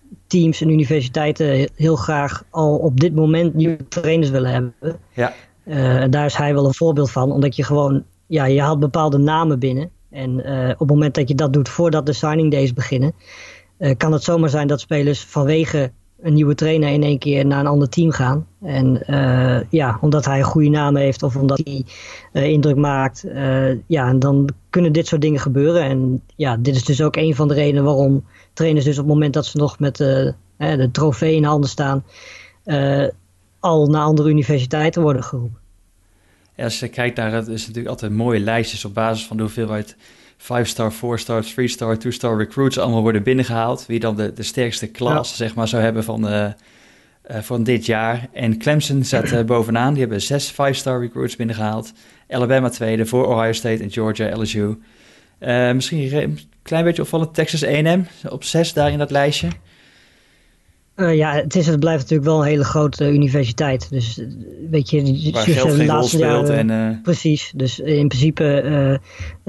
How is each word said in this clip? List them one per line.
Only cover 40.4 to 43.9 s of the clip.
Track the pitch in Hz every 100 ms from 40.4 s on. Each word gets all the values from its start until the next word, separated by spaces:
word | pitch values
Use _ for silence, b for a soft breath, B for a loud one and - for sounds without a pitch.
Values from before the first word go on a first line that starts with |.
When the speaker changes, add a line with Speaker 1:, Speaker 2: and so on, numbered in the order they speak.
| - 123 110 - 110
Speaker 2:
four-star, | 110 120 113 - 113
three-star, | 110 - 123 - 113 113
two-star | 123 120 120 110
recruits | 107 - 135 135
allemaal | 104 113
worden | 110 110
binnengehaald. | 107 131 127 113 113 127
Wie | -